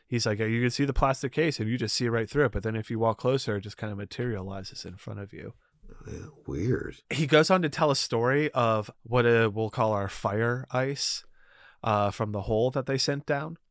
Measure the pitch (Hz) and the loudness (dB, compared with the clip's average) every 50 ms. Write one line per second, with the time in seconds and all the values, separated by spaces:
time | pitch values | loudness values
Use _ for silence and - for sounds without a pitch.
0 | _ - 123 120 107 117 107 101 110 110 113 117 123 123 117 - 143 139 131 - | _ -4 -2 0 0 0 0 0 0 0 2 2 2 2 2 2 0 0 2 4
1 | - 135 131 - - 131 - - 156 165 139 - 113 107 120 123 120 107 - - | 4 4 4 2 -2 -4 0 0 2 2 0 0 -2 -2 -2 -2 -2 -2 -2 0
2 | 127 120 113 117 113 101 - 143 147 120 - 107 95 110 110 113 107 - 120 110 | 0 0 0 0 0 0 2 2 2 2 2 -2 -2 -2 -2 -4 -4 -4 -2 0
3 | 113 113 110 - - 127 131 139 - - 104 104 95 104 - - - 107 104 101 | 2 2 2 2 2 0 0 0 0 -2 -4 -4 -4 -8 -12 -10 -8 -8 -6 -6
4 | 104 101 - - 120 123 113 98 92 95 98 98 95 - - - - - 90 98 | -8 -8 -6 -6 -4 -4 -4 -4 -6 -8 -8 -10 -10 -12 -14 -14 -14 -14 -14 -14
5 | - - 107 101 101 101 - - - - - _ _ _ _ _ - - - - | -12 -12 -10 -10 -12 -12 -14 -14 -14 -14 -14 _ _ _ _ _ -20 -20 -18 -16
6 | - - - 82 - - - - - - 69 71 90 123 123 - - - - - | -14 -14 -12 -12 -12 -14 -18 -16 -10 -8 -4 -2 0 0 0 0 -2 -6 -12 -12
7 | - - - 127 160 135 156 151 160 - 190 185 175 147 - - 160 151 139 - | -10 -6 -2 -2 2 6 6 6 6 6 4 2 2 0 0 2 2 2 2 2
8 | - - - 113 117 123 135 143 156 147 - 135 120 113 110 107 104 - - _ | 0 0 0 0 2 2 2 2 0 0 0 2 2 4 2 2 0 -4 -10 _
9 | - 113 117 123 117 120 117 113 113 110 101 107 110 107 - - 117 110 107 101 | -8 -2 2 4 4 6 6 6 6 4 2 0 -4 -2 0 0 2 2 2 0
10 | 98 98 - - - 107 101 107 113 117 123 123 127 - - 127 131 135 139 139 | -2 -2 -4 -2 -2 -2 0 2 0 0 0 -2 -4 -4 -2 -2 -2 -2 -2 -4
11 | - - - - - - - - - - - - - - - _ - 117 107 104 | -4 -4 -4 -6 -10 -14 -20 -20 -20 -20 -20 -20 -20 -20 -16 _ -2 2 2 4
12 | 104 101 95 - 113 107 104 101 95 - 113 107 117 127 131 143 127 - 139 131 | 2 2 0 -2 -4 -2 -4 -4 -2 0 2 2 2 2 0 -2 -2 -2 -2 -2
13 | - - 143 139 139 - 151 139 151 160 165 - _ _ | 0 0 -2 -2 -2 -4 -4 -4 -4 -8 -12 -14 _ _